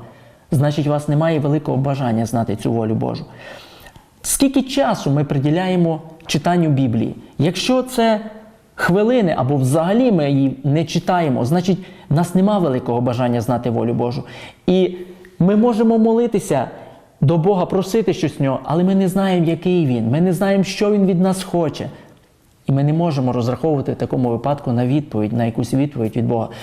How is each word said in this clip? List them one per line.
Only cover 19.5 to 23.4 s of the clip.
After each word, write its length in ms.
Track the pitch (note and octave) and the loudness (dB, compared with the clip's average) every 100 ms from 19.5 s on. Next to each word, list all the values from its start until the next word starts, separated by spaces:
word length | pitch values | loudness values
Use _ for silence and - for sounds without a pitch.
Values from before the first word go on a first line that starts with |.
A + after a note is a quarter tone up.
| D#3+ F#3 F3+ D3+ | 0 0 2 2
він, 240 | A#2+ A2+ | 0 0
ми 100 | C#3+ | 2
не 120 | F#3 | 2
знаємо, 320 | F3 G3 G3 | 2 2 2
що 260 | - - G#3 | 0 0 0
він 160 | G#3 F#3+ | 2 2
від 140 | F3 | 2
нас 220 | F#3+ F#3 | 2 0
хоче. 480 | - F3 D#3+ - D3 - - - _ _ _ _ - | -2 -2 -2 -4 -10 -12 -20 -20 _ _ _ _ -2
І 60 | |
ми 120 | C3+ | 0
не 80 | C#3+ | 2
можемо 400 | D#3+ E3+ C#3+ B2+ | 2 0 0 0
розраховувати 600 | B2 | 0